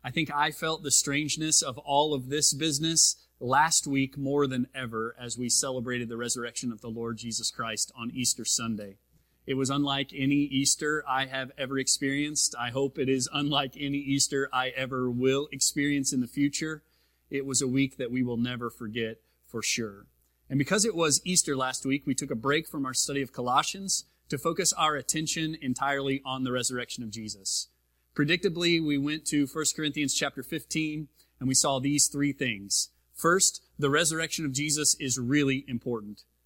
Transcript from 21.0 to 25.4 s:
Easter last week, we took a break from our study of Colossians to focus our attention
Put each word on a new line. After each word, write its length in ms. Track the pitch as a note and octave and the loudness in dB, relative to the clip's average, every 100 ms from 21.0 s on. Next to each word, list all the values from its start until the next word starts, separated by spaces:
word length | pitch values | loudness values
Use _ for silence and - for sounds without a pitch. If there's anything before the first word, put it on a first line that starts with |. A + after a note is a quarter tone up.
| D#3+ C#3 F3 | 4 2 2
Easter 320 | F3+ - C3+ | 2 2 0
last 280 | C3 C3 C3+ | 0 -2 -2
week, 180 | C#3 - | -2 0
we 100 | B2+ | -4
took 160 | C#3 | -4
a 40 | A#2 | -4
break 340 | C3+ D3+ D#3+ | 2 0 0
from 160 | D#3 C3 | -6 -2
our 80 | |
study 280 | B2+ - C#3 | -2 -2 -2
of 120 | C3 | -4
Colossians 720 | - B2 C3 D#3 G3 G3 - - _ _ | -4 2 2 2 -6 -4 -4 -4 _ _
to 80 | C#3+ | -2
focus 340 | E3+ E3 F3 | -2 0 0
our 240 | - D#3 D3 | 2 2 2
attention 640 | - D#3 D#3+ - | -2 -2 -2 -2